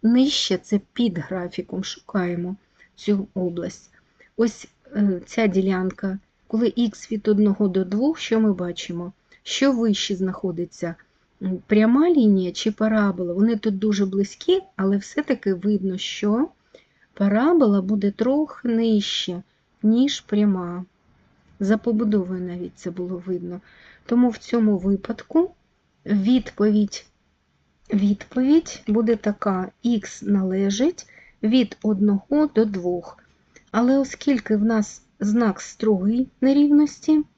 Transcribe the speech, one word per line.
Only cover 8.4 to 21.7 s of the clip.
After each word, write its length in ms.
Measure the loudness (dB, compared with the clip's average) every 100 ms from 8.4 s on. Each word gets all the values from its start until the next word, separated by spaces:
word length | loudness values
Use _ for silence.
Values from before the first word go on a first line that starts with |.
ми 120 | 2
бачимо? 600 | 0 -4 -8 -10 -8 -10 -14 _ _
Що 300 | -10 0 0
вище 440 | 2 0 0 -2 -4
знаходиться? 760 | -4 -4 -6 -6 -8 -8 -10 -10 _ _ _ _
М, 160 | -6 -6 0
пряма 440 | 2 4 4 4
лінія 420 | 4 6 4 2
чи 200 | -4 -4
парабола? 640 | -2 0 2 0 0 -4
Вони 220 | 0 2 2
тут 220 | -2 -2
дуже 280 | -2 0 0
близькі, 540 | 0 -4 -4 0 0 0 -4
але 200 | 0 0
все-таки 580 | -2 -8 -2 -2 -2
видно, 440 | -2 0 -2 -2 -6
що 500 | -8 -4 -2 0 -2 _ _ -20 _ _ _
парабола 680 | -2 0 2 4 4 4 2
буде 280 | 0 0 -2
трохи 580 | 0 0 0 -2 -6 -4
нижче, 720 | 0 2 2 0 -6 -6 -8 -12 _ _ _
ніж 380 | 0 2 2 -2
пряма. 640 | _ 0 2 0 -4 -8 -12 _ _ _ _ _ _ _
За 180 | -2